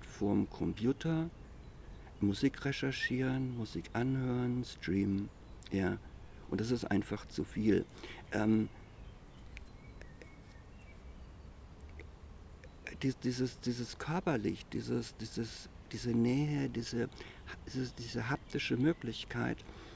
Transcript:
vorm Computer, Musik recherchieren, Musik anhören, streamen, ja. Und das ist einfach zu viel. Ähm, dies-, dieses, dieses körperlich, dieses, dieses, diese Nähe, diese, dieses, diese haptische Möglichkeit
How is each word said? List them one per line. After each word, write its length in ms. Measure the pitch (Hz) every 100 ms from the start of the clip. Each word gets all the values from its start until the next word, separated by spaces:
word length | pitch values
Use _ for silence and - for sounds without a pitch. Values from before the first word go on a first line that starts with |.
vorm 440 | - - 101 101 101
Computer, 800 | - 85 92 117 139 165 160 165 - - - - - - - - -
Musik 440 | 101 101 139 - 139
recherchieren, 880 | - 135 127 - 127 131 131 131 120
Musik 280 | 107 - -
anhören, 680 | 113 131 131 127 123 123 123
streamen, 640 | 123 - - 98 101 98 104 - - - -
ja. 240 | 98 95 98 - - - - -
Und 100 | 101
das 80 | 113
ist 140 | 120 -
einfach 400 | 98 - 104 -
zu 180 | -
viel. 400 | 95 - 107 92 - - - - -
Ähm, 360 | 104 107 110 107 - - - - - - - - - - - - - - - - - - - - - - - - - - - - - - - - - - - - - - - - - - -
dies-, 160 | 131 127
dieses, 420 | 127 123 127 -
dieses 380 | 123 120 117 -
körperlich, 680 | - 170 185 123 107 - -
dieses, 420 | 127 120 120 113 -
dieses, 520 | 113 - 113 - - - -
diese 180 | 113 120
Nähe, 580 | 117 117 135 147 143 135
diese, 400 | 117 113 117 117 - - - - - -
dieses, 280 | 131 127
diese 340 | - 117 120 113
haptische 460 | 147 - - - 120
Möglichkeit 840 | 147 165 117 - - 120 117 117 - - -